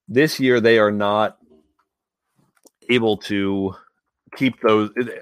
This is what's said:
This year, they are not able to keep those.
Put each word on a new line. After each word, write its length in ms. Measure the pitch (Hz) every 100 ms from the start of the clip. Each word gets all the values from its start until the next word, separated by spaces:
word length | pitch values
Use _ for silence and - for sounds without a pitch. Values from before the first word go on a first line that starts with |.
| -
This 320 | 117 156 -
year, 220 | 131 120
they 180 | 113 117
are 120 | 104
not 480 | 104 101 104 104 - _ _ _ _ _ _ _ _ _ _ _ _ _ _ -
able 260 | 123 110 101
to 560 | - 101 98 98 98 92 _ _ _ _ _ -
keep 240 | 131 -
those. 300 | 113 107 107 123 120 -